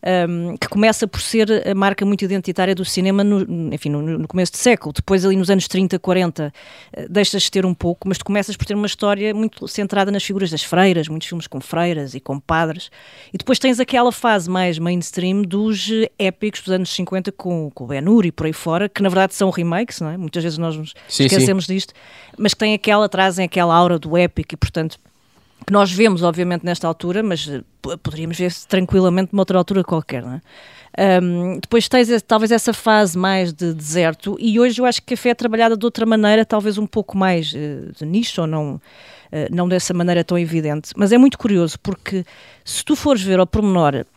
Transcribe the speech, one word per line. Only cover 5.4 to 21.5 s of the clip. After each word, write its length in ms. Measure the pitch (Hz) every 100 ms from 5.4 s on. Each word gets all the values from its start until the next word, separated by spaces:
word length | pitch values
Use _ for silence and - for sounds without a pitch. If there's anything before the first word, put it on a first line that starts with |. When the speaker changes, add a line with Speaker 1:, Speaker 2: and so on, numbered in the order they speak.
| 180
Speaker 1:
anos 160 | 196 -
trinta, 280 | 185 190 185
quarenta, 560 | - 185 180 - 147 - - - -
eh, 160 | - -
deixas 340 | 180 196 202
de 80 | -
ter 140 | 190 185
um 80 |
pouco, 320 | 175 175 175 190
mas 120 | 190
tu 80 | -
começas 320 | 202 196 196
por 80 | -
ter 100 | 208
uma 100 | 208
história 480 | - 208 202 214
muito 320 | 208 220 - -
centrada 420 | - 196 214 196
nas 120 | 202 -
figuras 260 | 196 190
das 120 | 156
freiras, 440 | - 170 190 170 156
muitos 220 | 156 -
filmes 180 | 170 -
com 140 | 131
freiras 520 | - 160 175 160 139
e 60 | 131
com 180 | - 139
padres, 540 | - 160 165 160 - - - - -
e 40 | 185
depois 200 | - 247
tens 200 | 262 240
aquela 320 | 254 254 240
fase 380 | 226 240 214 170
mais 280 | 185 180 160
mainstream 640 | 170 180 160 - 180 196
dos, 460 | 196 196 214 208 190
eh, 220 | 220 220 _
épicos 400 | 190 180 214 -
dos 100 | -
anos 160 | 185 185
cinquenta 420 | - 180 190 185
com, 400 | 196 185 175 151
com 120 | - 123
o 20 |
Ben-Hur 380 | 135 156 233 180
e 60 |
por 140 | - 156
aí 60 |
fora, 360 | 156 160 165 202
que 120 | -
na 60 | 196
verdade 260 | 185 190 -
são 140 | 190
remakes, 520 | 185 170 170 240 -
não 80 | 160
é? 80 | 175
Muitas 260 | 165 175
vezes 140 | 165 156
nós 180 | 165 156
nos 140 | 156 - -
Speaker 2:
Sim, 160 | -
sim. 20 | 135
Speaker 1:
esquecemos 360 | 190 131